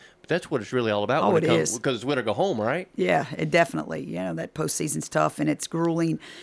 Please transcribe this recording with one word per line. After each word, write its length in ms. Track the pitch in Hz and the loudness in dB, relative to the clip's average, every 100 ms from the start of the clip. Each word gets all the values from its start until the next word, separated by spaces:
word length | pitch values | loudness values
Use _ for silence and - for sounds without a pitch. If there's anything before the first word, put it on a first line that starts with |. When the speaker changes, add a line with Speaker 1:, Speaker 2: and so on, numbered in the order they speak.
| - _ | -20 _
Speaker 1:
but 80 | - | -2
that's 220 | 175 - | -2 0
what 100 | 135 | -4
it's 120 | 101 | 0
really 200 | 123 110 | 0 2
all 100 | 104 | 2
about 220 | 104 147 | 2 2
Speaker 2:
Oh, 60 | - | 4
Speaker 1:
when 120 | 165 | 4
it 40 | 165 | 4
Speaker 2:
it 20 | |
Speaker 1:
comes, 240 | 165 156 | 2 2
Speaker 2:
is. 60 | 117 | -2
Speaker 1:
'cause 160 | 139 117 | -2 -2
it's 80 | |
win 140 | 123 135 | 0 0
or 40 | |
go 100 | 110 | 0
home, 280 | 107 190 120 | 0 0 0
right? 280 | 107 165 - | 0 -2 -4
Speaker 2:
Yeah, 320 | - 180 165 147 151 | -2 2 2 0 -4
it 140 | 160 | 2
definitely. 540 | 170 170 160 165 160 | 4 4 0 -6 -8
You 120 | - 170 | -6 -6
know, 140 | 185 | -6
that 200 | 165 - | -6 -8
postseason's 540 | - 156 - 160 156 - | -4 -4 -2 -2 -4 -2
tough 320 | 156 156 - | 0 0 0
and 100 | 151 | -2
it's 160 | 147 - | -2 -4
grueling. 540 | 165 170 170 165 156 - - | -2 0 2 0 -2 -8 -18